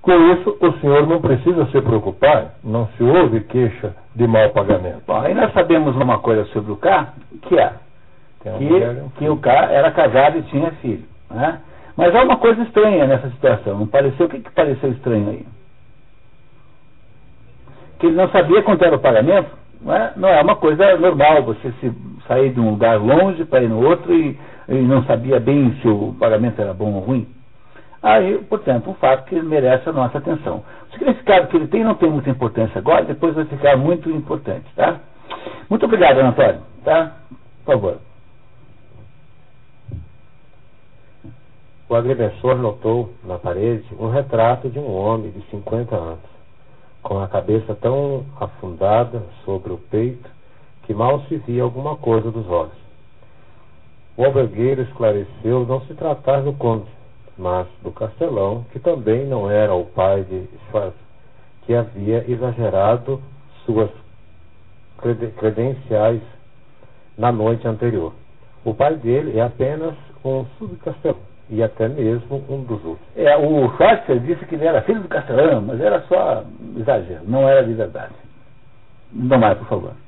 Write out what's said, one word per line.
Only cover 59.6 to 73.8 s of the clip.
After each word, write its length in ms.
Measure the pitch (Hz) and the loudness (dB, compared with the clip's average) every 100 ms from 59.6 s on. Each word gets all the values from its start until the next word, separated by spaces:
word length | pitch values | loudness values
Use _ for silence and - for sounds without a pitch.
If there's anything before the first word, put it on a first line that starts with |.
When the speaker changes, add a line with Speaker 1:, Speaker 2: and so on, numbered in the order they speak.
| 107 | 0
Speaker 3:
o 120 | 90 87 | -2 -4
pai 360 | - 95 98 | -2 0 0
de 260 | 92 92 92 - - | -4 -10 -12 -20 -8
Schwarz, 240 | 107 98 - - - - - - - | -6 -6 -12 -20 -20 -20 -20 -20 -20
que 120 | - | -2
havia 560 | 117 113 101 101 117 120 | -2 -2 -8 -4 -4 -2
exagerado 880 | 120 123 120 113 95 101 120 120 135 - - - - | -6 -6 -4 -2 0 0 0 -4 -10 -10 -20 -20 -16
suas 260 | - 110 104 - - - - - - - - - - - | -4 -2 -2 -4 -20 -20 -20 -20 -20 -20 -20 -20 -20 -8
crede-, 340 | 120 110 113 - | -6 -4 -8 -4
credenciais 840 | 110 104 123 135 - 107 110 117 - - - - - - - - - - | -4 -2 -6 -6 -4 0 0 -2 -8 -20 -20 -20 -20 -20 -20 -20 -20 -4
na 160 | 120 | -4
noite 340 | 117 110 113 117 | 0 -2 -2 -4
anterior. 460 | 110 120 107 80 - - - - - | -4 -4 -4 -8 -12 -20 -20 -20 -12
O 100 | - | -10
pai 220 | 113 143 156 | -2 -2 -2
dele 420 | 117 131 107 107 | -2 -2 -2 -2
é 40 | |
apenas 520 | 120 120 135 156 160 156 - - | -4 -4 -6 -6 -10 -12 -20 -12
um 200 | 135 131 127 - | -6 -6 -8 -16
subcastelão, 640 | 214 175 - - 233 - - - - | -16 -12 -14 -8 -6 -6 -10 -20 -10
e 120 | 110 | -4
até 260 | 113 - 113 | -4 -2 -6
mesmo 560 | 147 113 117 117 139 135 | -2 -4 -4 -6 -12 -10
um 140 | 135 | -12
dos 220 | 123 107 | -8 -10
últimos. 160 | 82 80 - - | -10 -14 -14 -2
Speaker 2:
É, 200 | 147 147 | 2 4
o 320 | 151 151 123 | 2 2 0
Schwarzer 440 | - | 2